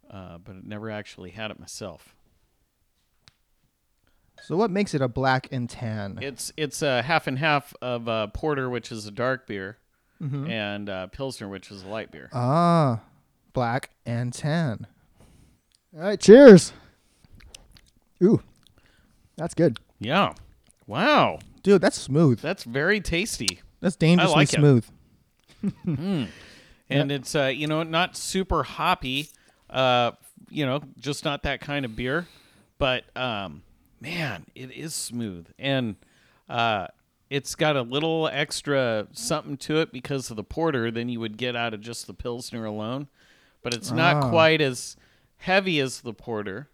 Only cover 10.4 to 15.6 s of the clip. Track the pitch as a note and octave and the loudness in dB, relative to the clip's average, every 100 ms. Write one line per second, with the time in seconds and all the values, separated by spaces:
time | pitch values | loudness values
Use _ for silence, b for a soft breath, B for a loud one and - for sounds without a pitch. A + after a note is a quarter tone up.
10.4 | C#3 A2+ G#2 G2+ G#2 F#2+ F#2 - C3+ B2 | -6 -4 -4 -6 -8 -8 -10 -10 -10 -8
11.4 | G#2 G2 - G2+ F#2 A2 G2+ D#2 B1+ - | -12 -12 -14 -18 -12 -10 -10 -14 -12 -4
12.4 | B2 D3+ F3 E3+ D3 A2+ - _ _ _ | 0 2 4 4 2 0 -8 _ _ _
13.4 | _ - A#2+ B2 - _ - A#2 B2 - | _ -4 -2 -4 -8 _ -8 -6 -6 -6
14.4 | D3+ D#3+ D#3+ G2+ - _ _ _ _ _ | -4 -2 -2 -6 -12 _ _ _ _ _
15.4 | _ _ | _ _